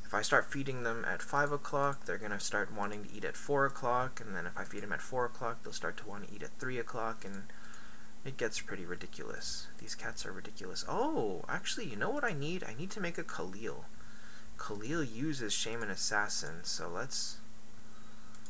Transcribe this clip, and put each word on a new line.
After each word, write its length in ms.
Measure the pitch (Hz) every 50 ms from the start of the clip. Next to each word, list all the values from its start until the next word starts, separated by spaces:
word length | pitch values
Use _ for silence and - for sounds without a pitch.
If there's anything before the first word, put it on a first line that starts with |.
| -
If 80 | -
I 100 | - 104
start 280 | 110 - 147 123 - -
feeding 320 | - 143 135 139 127 127
them 220 | 120 113 117 113 110
at 180 | - 90 -
five 300 | - - - 143 147 147
o'clock, 540 | 147 139 - - - 139 139 143 139 - -
they're 120 | - 87 98
gonna 220 | 107 104 104 101
start 340 | - - - 104 101 98 110
wanting 300 | 107 101 101 104 104 101
to 80 | 95 95
eat 100 | 101 -
at 120 | - -
four 280 | - - - 143 139 139
o'clock, 560 | 135 135 - - 120 123 123 127 131 - -
and 140 | 113 107 95
then 120 | 90 85
if 120 | 87 - 90
I 60 | 95
feed 180 | - - 101
them 100 | 104 101
at 100 | 85 -
four 220 | - - 131 127 123
o'clock, 380 | 117 - - 127 117 117 -
they'll 100 | - -
start 260 | - - - 85 - -
to 100 | - 101
wanna 180 | 98 - 202 - 101
eat 80 | -
at 160 | - - - -
three 200 | 131 127 127 120
o'clock, 460 | 113 - - 120 110 113 110 - -
and 200 | 98 98 98 104 - - - - - - - - - - - - - - - -
it 140 | 139 135 -
gets 220 | 120 110 - -
pretty 240 | - - 98 95 87
ridiculous. 840 | 85 90 - - - - - 60 55 - - - - - - - - - -
These 160 | - - -
cats 320 | - - 117 107 - -
are 60 | -
ridiculous. 520 | 95 95 95 107 107 - 101 92 87 - - -
Oh, 560 | 143 196 254 311 320 254 120 104 92 82 - -
actually, 380 | 131 185 - - - 269 226
you 100 | 151 107
know 140 | 101 127 196
what 140 | 269 294 262
I 80 | 233
need? 320 | 175 143 139 156 180 185 -
I 100 | - 107
need 160 | 110 170 196
to 80 | - 214
make 180 | 185 170 170 -
a 60 | 160
Khalil. 600 | - - - - 92 - 104 113 95 67 65 - - - - - - - - - - - - - - - -
Khalil 460 | - - 107 104 107 123 160 170 151
uses 480 | 120 110 113 139 160 147 135 120 104
Shaman 360 | - - - 113 113 117 113 101
Assassin, 760 | 95 - - - 107 104 104 104 - - - 73 82 85 85
so 240 | - - 87 85 87
let's, 480 | 85 92 127 131 - - - - - - - - - - - - - - - - - - - - - - - - - - -